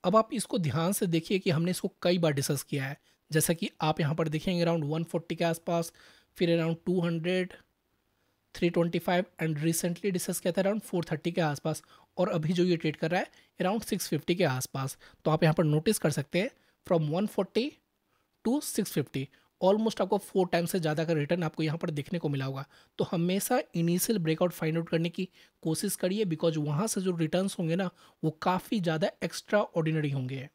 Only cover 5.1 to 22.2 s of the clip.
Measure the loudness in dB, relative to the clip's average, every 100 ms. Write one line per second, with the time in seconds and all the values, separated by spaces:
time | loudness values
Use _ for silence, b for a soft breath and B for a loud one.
5.1 | -6 -6 -2 -2 -2 -2 -2 -2 B B
6.1 | B B -2 2 2 2 -2 0 0 0
7.1 | 0 0 -2 -2 -8 _ _ _ _ _
8.1 | _ _ _ _ 0 2 2 2 0 2
9.1 | 0 0 -4 -2 0 0 0 -2 -2 -2
10.1 | -2 -4 -2 -2 2 0 0 -2 -4 -2
11.1 | -4 -2 0 0 0 -4 -4 b b b
12.1 | -2 0 0 0 2 2 2 0 -2 -2
13.1 | -2 -4 b b _ 0 0 -2 -4 -2
14.1 | -4 -2 2 2 0 -4 -6 -6 -8 B
15.1 | B 0 4 4 4 4 4 2 2 0
16.1 | 0 -2 -2 -2 _ b b 0 2 2
17.1 | 0 -2 -2 -2 -2 -2 -6 _ _ _
18.1 | _ _ _ -2 0 0 -4 -2 -2 -4
19.1 | -6 -8 b b _ 2 4 0 -2 -2
20.1 | -2 0 0 2 0 0 0 0 0 0
21.1 | 0 0 0 -2 -2 -2 -2 -4 -6 -4
22.1 | -4